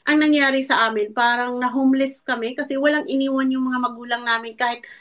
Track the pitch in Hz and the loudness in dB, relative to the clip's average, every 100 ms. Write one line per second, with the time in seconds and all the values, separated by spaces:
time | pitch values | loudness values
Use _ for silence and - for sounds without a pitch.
0 | - 302 302 294 277 269 269 - 226 220 | 0 2 4 4 4 2 0 2 2 0
1 | 208 214 240 240 247 247 247 254 269 269 | -2 0 2 2 -2 -2 -2 2 2 4
2 | 269 - - 240 226 247 277 269 285 302 | 0 -4 -6 -4 -4 -6 -4 0 0 0
3 | - 269 269 269 262 262 254 254 240 233 | 0 -2 0 0 0 0 -2 -2 -4 -6
4 | 240 240 240 226 233 220 240 240 - - | -6 -4 -2 -2 -4 -4 -4 -4 -10 -20